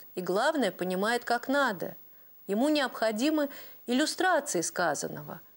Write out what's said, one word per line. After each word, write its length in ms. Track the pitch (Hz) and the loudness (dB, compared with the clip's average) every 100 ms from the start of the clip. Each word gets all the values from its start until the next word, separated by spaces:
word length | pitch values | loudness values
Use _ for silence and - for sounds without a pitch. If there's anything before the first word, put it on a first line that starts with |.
| - - | -12 -8
и 60 | |
главное, 500 | 180 185 277 320 208 | -2 2 2 2 0
понимает, 520 | - 180 185 208 240 - | -2 -2 0 0 0 0
как 220 | 240 - | -2 0
надо. 480 | 277 269 190 - - - - - - - | 2 2 0 -6 -10 -18 -20 -20 -18 -4
Ему 220 | 202 285 | 0 2
необходимы 800 | 302 254 - 220 214 285 311 285 - - - - | 4 0 0 0 2 2 2 0 -4 -18 -16 -2
иллюстрации 760 | 254 302 - 370 320 277 - | 0 2 2 2 2 2 -2
сказанного, 800 | - - 170 143 165 - 151 160 - | -2 0 0 0 -4 -8 -10 -14 -16